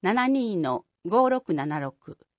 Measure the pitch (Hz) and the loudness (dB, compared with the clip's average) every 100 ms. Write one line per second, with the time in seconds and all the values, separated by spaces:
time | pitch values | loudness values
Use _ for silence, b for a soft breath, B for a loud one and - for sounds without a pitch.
0 | 185 233 254 269 240 190 147 127 - _ | 0 0 2 0 0 0 0 -2 -6 _
1 | 175 214 254 254 254 156 143 151 139 - | -2 2 4 2 -2 -4 -2 -4 -6 -10
2 | - 143 _ | -20 -20 _